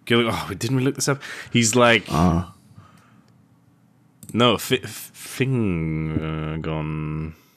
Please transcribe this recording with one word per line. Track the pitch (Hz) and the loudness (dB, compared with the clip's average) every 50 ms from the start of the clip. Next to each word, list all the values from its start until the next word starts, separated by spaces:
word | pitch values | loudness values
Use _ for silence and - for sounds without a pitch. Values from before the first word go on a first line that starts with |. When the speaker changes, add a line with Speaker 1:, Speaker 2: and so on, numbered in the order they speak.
| - | -4
Speaker 1:
Gil-, | - 117 117 117 113 | 0 2 2 2 2
oh, | 104 87 - - 104 90 | 0 -4 -6 -8 -8 -6
didn't | - 117 131 131 | -4 -2 0 0
we | 127 | 0
look | 139 - | 0 -2
this | - - - | -2 -2 -2
up? | 139 139 - - - - - - | -2 -2 -4 -12 -14 -14 -8 -2
He's | - 120 117 110 107 | 0 2 2 4 4
like | 123 120 120 117 110 90 - | 6 6 8 6 6 4 0
Speaker 2:
Ah. | - 73 85 90 85 85 87 - - _ _ _ _ - - - _ _ _ _ _ _ _ _ _ _ _ _ _ _ _ _ _ _ _ _ _ _ _ _ _ _ - - - | 0 2 4 4 4 2 0 -4 -10 _ _ _ _ -20 -20 -20 _ _ _ _ _ _ _ _ _ _ _ _ _ _ _ _ _ _ _ _ _ _ _ _ _ _ -14 -6 0
Speaker 1:
No, | 107 120 123 107 92 | 2 4 4 4 2
Fi-, | - - 131 123 - | 0 -2 -2 -2 -2
F-, | - - - - - - | -6 -14 -14 -16 -18 -20
Fingon. | - - - - - 131 131 135 123 110 101 87 82 80 80 78 78 78 78 78 78 78 78 80 78 78 78 78 80 78 80 78 78 78 76 78 78 78 76 76 78 78 80 80 - _ _ _ | -18 -18 -10 -4 -4 -2 0 0 0 0 0 0 0 0 -2 -2 -2 -2 -2 -4 -4 -4 -4 -6 -6 -4 -6 -6 -6 -4 -4 -4 -4 -4 -4 -6 -6 -6 -6 -6 -6 -8 -8 -10 -14 _ _ _